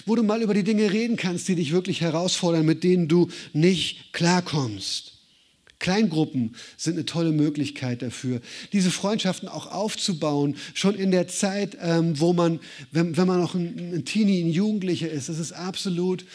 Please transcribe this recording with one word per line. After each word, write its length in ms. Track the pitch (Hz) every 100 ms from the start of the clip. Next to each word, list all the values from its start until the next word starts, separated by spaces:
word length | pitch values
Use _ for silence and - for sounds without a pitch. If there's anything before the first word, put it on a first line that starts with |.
| -
wo 80 |
du 80 | 226
mal 180 | 208 226
über 140 | 220
die 80 | 208
Dinge 300 | 196 208 214
reden 240 | 208 233 226
kannst, 320 | 185 175 -
die 80 | 165
dich 160 | 143
wirklich 300 | 175 185 165
herausfordern, 640 | 170 156 180 - 175 165
mit 200 | 156 160
denen 240 | 180 180 165
du 220 | 175 170 - -
nicht 600 | 151 175 175 - - -
klarkommst. 1000 | - 170 180 175 151 123 98 - - - - _ _ _ _ _ -
Kleingruppen 760 | 175 196 214 156 156 131 113 - - -
sind 180 | 160
eine 100 | 160
tolle 280 | 139 170 165
Möglichkeit 680 | 156 151 147 135 - 127 120
dafür, 400 | 127 - 127 123 - - -
diese 200 | 202 185
Freundschaften 560 | - 196 214 190 180 185
auch 180 | 156 -
aufzubauen, 880 | 156 214 - - 160 156 143 147 143 -
schon 220 | - 190
in 160 | 202 190
der 160 | 180 175
Zeit, 500 | - 202 196 202 -
ähm, 380 | 170 165 165 143
wo 120 | 170
man, 280 | 175 170 160 - - 143
wenn, 240 | 151 175 147
wenn 100 | 185
man 140 | 180
noch 160 | 170 180
ein, 360 | 170 - 175
ein 120 | 175
Teenie, 380 | - 208 202 185
ein 80 | 165
Jugendlicher 600 | 160 214 214 180 165 160
ist. 180 | 156 127
Das 120 | 160
ist 100 | 165
absolut 760 | - 180 185 196 170 185 180 -